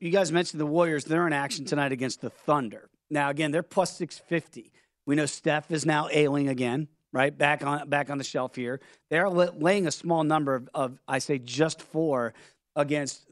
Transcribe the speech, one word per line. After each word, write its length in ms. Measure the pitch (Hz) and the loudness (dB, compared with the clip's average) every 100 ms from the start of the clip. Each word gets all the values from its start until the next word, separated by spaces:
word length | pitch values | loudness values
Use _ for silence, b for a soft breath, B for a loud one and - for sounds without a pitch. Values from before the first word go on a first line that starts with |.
You 80 | 170 | 0
guys 200 | 190 175 | 2 2
mentioned 300 | 170 170 156 | 0 -2 -4
the 60 | 151 | -2
Warriors. 400 | 160 170 151 143 | 2 2 0 -2
They're 200 | 160 175 | 0 0
in 60 | |
action 320 | 147 139 160 | 0 -2 -6
tonight 300 | 131 147 139 | -4 -2 0
against 260 | 131 127 - | -2 -4 -6
the 100 | 120 | -10
Thunder. 600 | - - 147 117 101 - _ - | -8 -2 0 -2 -10 -20 _ -6
Now, 200 | 147 143 | -2 -2
again, 220 | 143 156 | 0 -2
they're 120 | 156 | -2
plus 320 | - - 175 - | -2 -2 -2 -4
six 220 | 175 - | -10 -12
fifty. 560 | - 170 - 123 107 _ b b - | -6 -4 -4 -14 -20 _ b b -2
We 100 | 147 | 0
know 100 | 147 | 0
Steph 460 | - 165 151 - | -2 -2 -2 -2
is 140 | 160 143 | -4 0
now 240 | 151 156 | 0 0
ailing 380 | 151 151 143 139 | 2 2 2 0
again, 400 | 127 123 131 151 _ _ | -2 -2 -2 -6 _ _
right? 220 | 131 139 143 | 0 0 2
Back 280 | 143 147 | 2 2
on, 240 | 143 147 143 | -2 -4 -2
back 220 | 143 135 | -2 -2
on 80 | 139 | -6
the 80 | 131 | -6
shelf 300 | 147 127 - | -4 -6 -6
here. 260 | 120 131 b b b | -6 -8 b b b
They're 200 | 156 196 | 0 2
la-, 240 | 175 180 160 | 2 0 6
laying 320 | 160 202 170 | 6 6 4
a 40 | |
small 340 | - 170 165 151 | 0 0 2 4
number 280 | 156 143 | 2 2
of, 160 | 131 123 | 0 -2
of, 260 | 156 131 127 - | -2 -2 -4 -4
I 120 | 135 | -2
say, 200 | - 143 | 0 -4
just 420 | 120 123 160 - | -2 0 0 0
four 520 | - 156 160 131 117 - B B _ - | -8 -2 0 0 -2 -6 B B _ -2
against 500 | 143 147 139 - _ | 0 0 -4 -8 _